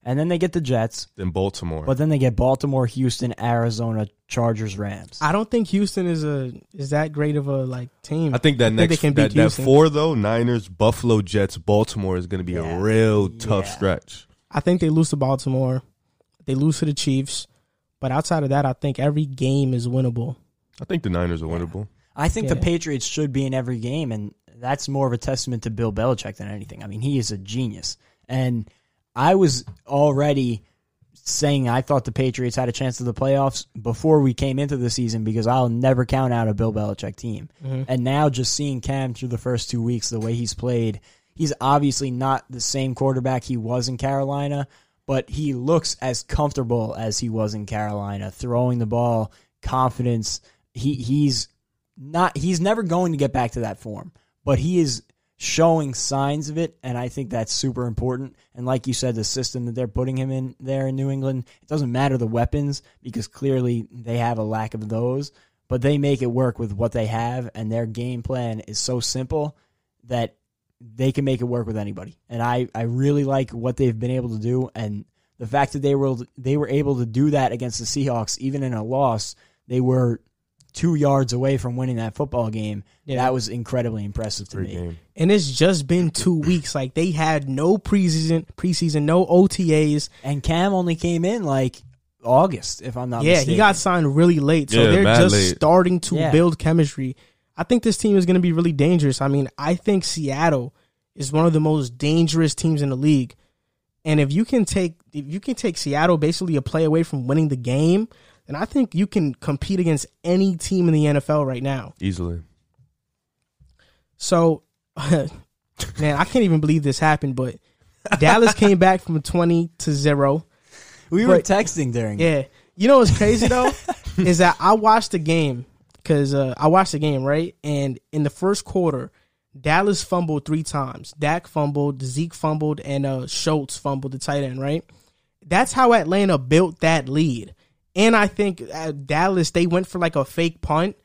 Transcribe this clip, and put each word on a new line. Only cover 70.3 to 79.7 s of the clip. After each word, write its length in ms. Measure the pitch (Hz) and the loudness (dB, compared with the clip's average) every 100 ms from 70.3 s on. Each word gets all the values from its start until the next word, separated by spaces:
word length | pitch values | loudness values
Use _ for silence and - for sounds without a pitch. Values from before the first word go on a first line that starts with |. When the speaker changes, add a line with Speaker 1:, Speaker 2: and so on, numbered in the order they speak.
| _ _ _ _ _ | _ _ _ _ _
Speaker 1:
they 320 | 120 110 131 | -20 -2 -2
can 100 | 135 | 0
make 160 | 139 131 | -2 -2
it 60 | 123 | -2
work 220 | 120 117 | -4 -4
with 100 | 110 | -6
anybody. 400 | 101 98 92 - _ | -6 -8 -14 -20 _
And 140 | 117 | -4
I, 260 | 117 123 127 - | -2 -2 -4 -4
I 60 | |
really 420 | 117 120 135 143 | -4 0 0 0
like 280 | 135 135 131 | 0 -2 -2
what 260 | 117 120 120 | -4 -6 0
they've 200 | 131 110 | 0 0
been 140 | 120 | -4
able 180 | 127 123 110 | -4 -4 -6
to 20 | |
do, 280 | 110 127 131 - | -2 -2 -4 -6
and 300 | 110 104 - _ _ _ | -8 -8 -12 _ _ _
the 100 | 110 | -4
fact 240 | 139 139 | -2 0
that 100 | 143 | 0
they 140 | 139 139 | 0 0
were, 200 | 139 123 123 - | 0 -4 -8 -10
they 200 | 131 147 | -2 -2
were 100 | 131 | 0
able 300 | 139 143 131 | -2 0 -2
to 80 | 117 | -2
do 240 | 113 151 | 0 2
that 240 | 143 127 | 2 0
against 260 | 117 123 113 | -2 -6 -8
the 60 | 113 | -6
Seahawks, 520 | - 139 120 107 - | -4 -2 -2 -4 -6
even 220 | 131 139 | -4 -4
in 120 | 131 | -4
a 100 | 117 | -4
loss, 520 | 110 131 139 110 - - _ _ | -4 0 0 0 -6 -14 _ _
they 100 | _ | _